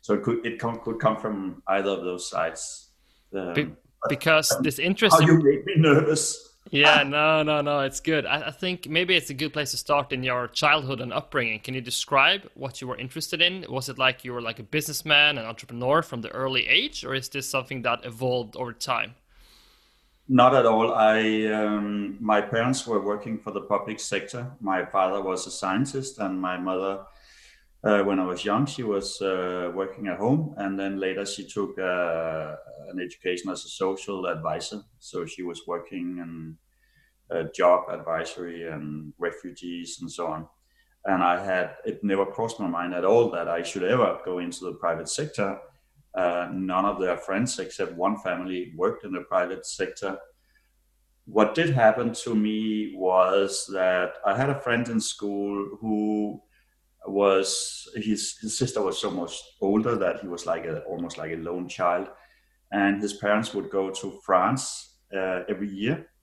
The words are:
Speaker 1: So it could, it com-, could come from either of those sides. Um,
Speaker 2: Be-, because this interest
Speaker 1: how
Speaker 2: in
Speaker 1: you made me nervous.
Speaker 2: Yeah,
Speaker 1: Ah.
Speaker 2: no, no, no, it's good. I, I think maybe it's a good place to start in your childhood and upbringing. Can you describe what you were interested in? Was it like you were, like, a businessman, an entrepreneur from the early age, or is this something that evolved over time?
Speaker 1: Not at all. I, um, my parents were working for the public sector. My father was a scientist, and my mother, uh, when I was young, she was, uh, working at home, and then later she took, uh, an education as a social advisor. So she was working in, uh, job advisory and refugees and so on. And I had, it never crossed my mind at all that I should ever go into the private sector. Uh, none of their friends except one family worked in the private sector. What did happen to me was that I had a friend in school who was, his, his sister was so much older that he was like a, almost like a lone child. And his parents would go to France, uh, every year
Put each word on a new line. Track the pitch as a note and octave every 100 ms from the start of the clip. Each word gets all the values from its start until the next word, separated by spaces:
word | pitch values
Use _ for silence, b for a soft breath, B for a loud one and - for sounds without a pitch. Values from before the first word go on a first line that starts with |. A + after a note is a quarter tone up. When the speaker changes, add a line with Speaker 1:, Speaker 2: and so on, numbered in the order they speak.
Speaker 1:
So | -
it | G#2
could, | - A#2 A#2
it | A2+
com-, | A#2 A2+
could | - A2+
come | A2 G#2
from | A2 G#2 F#2+ F2 -
either | G2 G2
of | F#2+
those | F2 F2+ -
sides. | F2+ E2 D#2+ - - - _ _ _ _ G2
Um, | F2+
Speaker 2:
Be-, | F2 D3 - _ _ -
because | C#3 D#3+ D#3 D#3 -
this | C#3+ C3+
interest | E3 F#3+ A3 E3
Speaker 1:
how |
Speaker 2:
in | D#3
Speaker 1:
you |
made | D#3+ C#3+ C#3+ -
me | F#3
nervous. | D#3 C#3+ D3 D3+ - - - _ -
Speaker 2:
Yeah, | C#3+ D3 D3+
Speaker 1:
Ah. |
Speaker 2:
no, | C#3+ D3 D#3 D#3
no, | D3+ D3+
no, | D3 D3
it's | C#3 -
good. | - D#3
I, | B2+ D3 D3+
I |
think | D3 F#3 F3+ C#3
maybe | D#3 F3+
it's | F3+ -
a |
good | C3+ D3+
place | D3+ C#3+
to | -
start | - D3 C#3
in | C3
your | B2+ B2 B2
childhood | - D3+ D3+ C3+ C3+
and | B2+
upbringing. | - - C#3+ A#2 A2
Can | -
you | C3
describe | A#2+ A#2+ - C#3 C#3+ G3 -
what | - C3 B2
you | B2+
were | B2
interested | B2+ D#3+ - E3
in? | F3 F#3+ F3
Was | C3 C3
it | C3
like | C3 B2+
you | B2
were, | B2
like, | A#2 A2+
a |
businessman, | G#2+ D3+ D3+ D3 D#3 D3 D3 C#3+
an |
entrepreneur | A2+ A2+ - A#2+ B2 D3+
from | D#3+ B2
the | A2
early | - C3 C3 -
age, | D3 G3+ -
or | -
is | C3 B2+
this | C#3 C3+
something | C3+ B2 C3+
that | A#2+ A#2+ B2+
evolved | A2+ B2+ B2+ A2+ -
over | B2
time? | A#2 - A#2+ G#2+ B2 _ b b b b b b b b b _
Speaker 1:
Not | B2+ B2
at | C3
all. | A#2 A2 A2+
I, | A#2 A2 A2 A2 A2 G#2+
um, | G#2+ G#2+ G#2 G#2 G#2 G2+ G2
my | G#2+ G#2
parents | G2+ A2+ A#2+ C3 -
were | G#2+
working | G2 G#2 - A2
for | -
the | G2
public | - G2+ - G#2+
sector. | - G2 - B2 B2+ -
My | G#2 F#2+ F2+
father | G2 F#2 G2
was | F#2+ F#2 F#2
a |
scientist, | - G2 F#2+ C#3 C#3 C3 -
and | G2 F#2
my | F#2 F2+
mother, | F#2 F#2 F#2+ G2 - b b b b b b _
uh, | G#2+ G#2
when | G2 F#2+
I |
was | F#2 F2+
young, | G#2 G#2+ C#3
she | -
was, | A#2 G2+ G2 -
uh, | G2 F#2 F2+ F2+ F2
working | F2+ G2 - G#2
at | F2
home, | G#2+ D3 D3+ -
and | G2 G2
then | G2 G2
later | F#2+ F#2 G2+
she | -
took, | F#2+ - G2 -
uh, | F#2 F2+ F2 E2 E2 D#2 D#2 D#2 - A#1+ D2
an | F#2
education | F2+ - F#2 F2+ F#2+
as | F2
a | -
social | - F#2+ F#2+ - G2 F2+
advisor. | E2 D#2+ D#2 - G#2+ - _
So | - F#2 E2
she | -
was | F2+ E2 -
working | F2 - F#2+ F2 F2+
in, | E2+ E2 D#2+ D#2+ _ _ _ _ _ _ _
uh, | F2 D#2
job | - F2+ F2+ F2
advisory | E2+ D#2 D#2+ E2+ - F2 E2+ E2
and | D#2 D2+ D2+ D2+ -
refugees | E2+ - F2+ F2 F2 F2 E2+ -
and | E2+
so | D#2 E2+
on. | D#2 D#2+ _ _ _ _ _ -
And | F#2
I | F2 F2+
had, | G2 F#2 F2 -
it | A2+ -
never | G#2 F#2+ F#2+
crossed | - A2+ -
my | F#2+
mind | E2+ F2
at | F2+
all | F#2 A#2 A2+
that | E2+ E2+
I | E2+
should | E2+ G2
ever | F2+ B2+ G#2 -
go | - F2+
into | F2 E2+
the | F2+
private | D#2+ F2 E2 D#2+
sector. | - D3+ - G2 G2 - b b b _
Uh, | F#2 F2+ F2 F2
none | F#2 F#2 F#2
of | G2 G2+
their | F#2 F2
friends | - F#2+ A#2+ -
except | F#2 - F#2
one | F2 F#2 G#2+
family | F#2 F2 F#2 F2+ F2 D#2+
worked | F#2 -
in | G#2
the | F2+
private | - F#2+ F2 F#2 -
sector. | - F#2+ - G2 F#2+ - _ _ _ _ _ _ _ _ _
What | - G2+ B2+ -
did | E3
happen | C3 A2+ A2 A#2+
to | A2+ -
me | G#2+ G#2+ G#2+ A2 G#2+ G#2
was | F#2+ F#2 F#2 F#2 G2 G2 G2 -
that | G2 F2+ F#2 F2+ -
I | G#2+ G2
had | C3+
a | C#3
friend | - A#2+ A#2+
in | A2+
school | G#2 - G#2 G2+ G2+ G2+ G2+ G2+
who | A2 G#2+ G#2+ G#2+ G#2 - _ _ _ _ _ _ -
was, | G2 G2+ F#2+ F#2+ - - - - A2
his, | G#2+ G#2 - -
his | A2 -
sister | C3 A2
was | G2 -
so | G#2+
much | F#2 E2+ - - _
older | G2 G#2 A2+ A#2
that | F#2 -
he | G2
was | F2 -
like | F2 E2
a, | D#2+
almost | - F2+ E2+ -
like | D#2+
a | E2
lone | E2 F2+ F2+
child. | - F2+ F2 G2 b b b b b _
And | G2+ G2+ G2+
his | G#2
parents | - G2+ G#2+ A2+
would | G2+ F2+
go | G2 F#2+
to | - G2 F#2+
France, | - F#2 F#2+ C3 - - - _ _
uh, | G2 F#2 F2+ F2+
every | F#2+ G#2
year | G2 G#2+ D#3+ - _